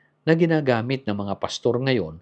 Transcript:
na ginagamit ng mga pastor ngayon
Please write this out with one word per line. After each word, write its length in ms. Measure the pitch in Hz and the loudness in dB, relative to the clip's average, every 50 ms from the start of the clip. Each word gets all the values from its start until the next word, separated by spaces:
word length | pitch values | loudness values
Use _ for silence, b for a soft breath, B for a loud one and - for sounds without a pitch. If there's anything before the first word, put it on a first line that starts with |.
| _ _ _ _ _ 156 | _ _ _ _ _ 2
na 80 | 165 | 4
ginagamit 720 | 165 170 165 160 156 143 131 120 113 113 127 135 131 - 107 | 4 4 4 2 2 2 2 0 0 0 -2 -4 -4 -4 -4
ng 80 | 101 | -4
mga 240 | 104 101 101 98 - | -4 -4 -6 -4 -4
pastor 400 | - 95 - - - 120 117 123 | -6 -6 -6 -2 0 0 0 0
ngayon 400 | 135 135 127 110 85 78 80 82 | 0 0 0 0 -2 -4 -8 -14